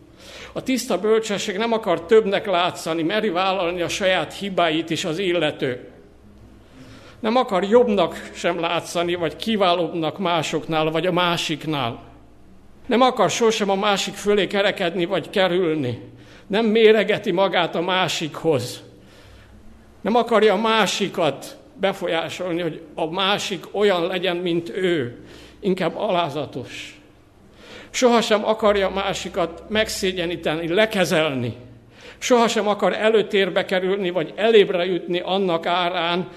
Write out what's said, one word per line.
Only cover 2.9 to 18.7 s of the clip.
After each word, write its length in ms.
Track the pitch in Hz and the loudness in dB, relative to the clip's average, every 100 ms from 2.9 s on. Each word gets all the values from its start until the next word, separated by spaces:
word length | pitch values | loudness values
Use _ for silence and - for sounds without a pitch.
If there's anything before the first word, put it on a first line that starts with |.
| 165 | -2
meri 260 | 160 214 214 | -2 0 0
vállalni 540 | 170 190 190 170 180 | 0 0 0 -2 -2
a 60 | 165 | -4
saját 460 | - 190 185 151 | -2 0 0 -2
hibáit 560 | - 202 180 170 156 165 | -6 -4 2 2 2 -2
is 140 | 160 | -4
az 140 | 175 156 | -4 -2
illető. 680 | 190 175 151 - 143 - - - - - - - - - - - - - - - | 0 0 0 -2 -4 -6 -10 -20 -20 -20 -20 -20 -20 -20 -20 -20 -20 -20 -20 -8
Nem 160 | 214 240 | 0 0
akar 280 | 247 185 | 2 0
jobbnak 680 | 196 240 220 202 160 - - | 4 6 6 2 0 -2 -14
sem 260 | - 175 165 | -4 -2 0
látszani, 540 | 165 170 - 175 175 | -2 -2 -2 -2 -2
vagy 220 | 175 160 156 | 0 -2 -4
kiválóbbnak 840 | 220 214 185 175 160 175 156 151 | -2 2 2 2 0 -2 -4 -2
másoknál, 720 | 185 170 147 160 - 160 156 | 0 0 0 -4 -2 0 0
vagy 160 | 165 180 | 0 0
a 60 | |
másiknál. 880 | 175 175 170 - 147 147 147 120 120 - - - - - - - - - | 2 2 0 -2 -6 -4 -4 -4 -6 -14 -20 -20 -20 -20 -20 -20 -14 -2
Nem 140 | 220 | 4
akar 300 | 254 247 175 | 4 4 2
sosem 400 | - 233 220 196 | 2 2 2 0
a 40 | |
másik 400 | 196 208 196 196 | 0 0 0 -2
fölé 320 | - 202 208 175 | -4 0 2 2
kerekedni, 580 | 202 202 - 170 180 | 0 0 0 -2 -2
vagy 260 | 175 185 - | -2 -2 -2
kerülni. 680 | 214 185 180 175 156 127 117 - - - - - | 0 2 2 0 0 -2 -6 -10 -20 -20 -20 -4
Nem 180 | 196 | 0
méregeti 680 | 233 220 220 220 196 180 220 | 2 6 6 6 4 0 0
magát 440 | 175 196 185 165 | 2 2 2 0
a 60 | 180 | 0
másikhoz. 1000 | 180 185 170 - 156 - 160 139 117 | 0 0 0 -2 -6 -4 0 0 -2